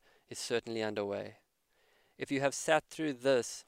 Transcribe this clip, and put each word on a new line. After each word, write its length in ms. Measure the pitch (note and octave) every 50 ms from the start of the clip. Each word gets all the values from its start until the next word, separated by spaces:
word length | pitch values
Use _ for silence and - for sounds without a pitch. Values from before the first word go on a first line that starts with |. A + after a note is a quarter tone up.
| _ _ _ _ _ -
is 100 | A#2+ -
certainly 440 | - - B2 A#2 - A#2 A2+ A2+
underway. 560 | A2 G#2+ G#2+ G#2 G2+ G2+ G2+ G2+ G#2 G#2 G#2+ _ _ _ _ _ _ _ _ _ _ _ _ _ _ _ _ -
If 120 | C3 -
you 100 | C#3 C3+
have 140 | C3+ C#3 -
sat 300 | - - - D#3 D#3 - -
through 260 | - - D#3+ D3+ C3+
this, 500 | A#2+ A#2+ C3+ C3 B2 A2+ - - - -